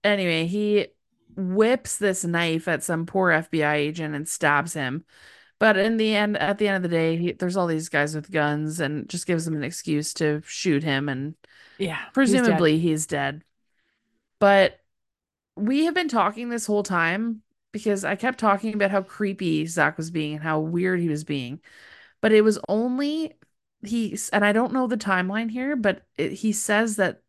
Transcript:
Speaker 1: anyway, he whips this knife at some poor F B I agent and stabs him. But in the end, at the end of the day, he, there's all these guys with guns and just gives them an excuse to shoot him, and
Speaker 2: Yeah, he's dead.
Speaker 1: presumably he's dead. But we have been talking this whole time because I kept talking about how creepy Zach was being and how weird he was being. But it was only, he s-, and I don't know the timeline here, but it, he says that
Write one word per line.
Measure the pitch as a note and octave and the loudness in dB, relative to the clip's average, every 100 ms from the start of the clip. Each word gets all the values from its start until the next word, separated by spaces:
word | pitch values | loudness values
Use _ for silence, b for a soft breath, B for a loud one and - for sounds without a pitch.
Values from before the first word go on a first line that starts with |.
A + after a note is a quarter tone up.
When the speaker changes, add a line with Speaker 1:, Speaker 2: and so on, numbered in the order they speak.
Speaker 1:
anyway, | G3+ G3+ F3+ E3 E3 | 2 2 2 0 0
he | G3+ G#3 G#3 - _ _ _ _ - | 0 2 2 0 _ _ _ _ -8
whips | F#3 F#3+ A3 B3+ - - | -2 2 4 2 -2 -2
this | G3+ F#3+ F3 | -2 -2 -2
knife | E3+ E3+ D#3+ E3 | 0 0 -2 -2
at | D#3+ | -4
some | - E3 E3+ | -2 -4 -2
poor | G3 F3+ | 0 2
F | D#3+ E3 | 2 0
B | D#3+ | -2
I | D3 D3+ | 0 0
agent | D3 E3 D#3 D3 | -2 -4 -8 -6
and | D#3 | -8
stabs | - D#3 C#3+ E3 | 0 2 2 0
him. | D#3+ C3 C#3+ - b b b b b | -6 -6 -6 -10 b b b b b
But | A3 G3 | 2 4
in | G#3 A3+ | 2 2
the | A3 G#3 | 2 2
end, | G#3 G#3 | 0 0
at | F#3+ G3+ | -2 0
the | G#3 | 0
end | G3 | 0
of | |
the | F3 E3 | 0 0
day, | E3 E3 | 2 0
he, | F3 | -2
there's | - F3+ F#3 | -2 -2 0
all | F3 | 0
these | D#3+ E3 | -2 -2
guys | D3+ C#3+ D#3 | -2 -2 -4
with | D3 | -4
guns | D#3+ D3 D3 D#3 E3 | 0 0 0 -4 -4
and | C#3+ D3 - | -4 -4 -6
just | F3 - | -8 -2
gives | E3+ E3 | -2 -2
them | D#3 | -4
an | |
excuse | C#3 - - D3+ D3+ - | -6 -8 -2 -2 -2 -2
to | D#3 D3+ - | -2 -2 -6
shoot | - F#3 C#3+ | -4 0 2
him, | D#3 C#3 D3 | 2 -2 -2
and | C3 C#3+ D#3+ b b b b | -4 -6 -10 b b b b
Speaker 2:
Yeah, | F#3+ D#3 - - | -6 -6 -6 2
he's | C4+ C4 | 4 6
dead. | A#3 E3 | 4 4
Speaker 1:
presumably | E3 D#3 | 4 4
he's | E3+ D#3 D#3 | 2 0 -2
dead. | D3+ C#3 D3 _ _ _ _ _ _ _ _ _ _ | -4 -4 -6 _ _ _ _ _ _ _ _ _ _
But | G3+ G3 F#3+ - _ _ _ _ _ _ _ - | 6 6 4 0 _ _ _ _ _ _ _ -4
we | G#3 C4+ D#4+ | 0 2 2
have | E4 | 0
been | E4 | 0
talking | A#3 G3 A3+ A#3+ | 2 0 0 -6
this | A#3 A3+ | -6 0
whole | G#3 | 0
time | G3+ F3 E3 F#3 A#3 A3 _ _ _ | 0 0 2 0 -4 -6 _ _ _
because | G#3 G#3+ G3+ G3 | -6 -2 0 -2
I | F#3+ | -2
kept | B3+ B3+ | -4 0
talking | A3 G3 A3 | 2 2 0
about | G#3+ G3 | 0 0
how | G3 | 0
creepy | G3 - G#3 F#3+ F3+ D#3 D#3+ | -4 -4 -4 -2 -2 0 -2
Zach | E3+ D3+ D#3+ | 0 0 0
was | D#3+ | -6
being | E3 D3+ D3+ | -4 -4 -6
and | |
how | D#3+ D#3 | -2 -2
weird | D#3+ E3+ F#3 F3+ | -2 -2 0 0
he | E3+ | 0
was | D3+ | -2
being. | D#3 C#3+ B2 C#3+ B B B B B B | -4 -6 -6 -12 B B B B B B
But | A3 | 4
it | G#3+ | 6
was | G#3+ G#3 - | 6 2 -2
only, | G#3+ B3 B3+ C#4+ D#4 D#4 - _ _ _ _ G3+ | -2 0 -2 -2 -2 -6 -8 _ _ _ _ -6
he | A#3 A3 | -4 -2
s-, | - - | -6 -2
and | G#3 G3+ | 2 2
I | |
don't | G#3 A#3+ | 2 0
know | B3+ B3 | 0 0
the | A3+ | -2
timeline | G3+ F#3 F#3 G#3 A3+ | 0 0 0 -2 -4
here, | A#3 C4 D4 | -6 -4 0
but | G#3 F#3 _ - | 0 -2 _ -6
it, | D#3 | -4
he | G3 A3 | -2 -2
says | G#3 - G#3 A3+ G#3+ | -2 0 2 2 0
that | F#3 - | 0 -2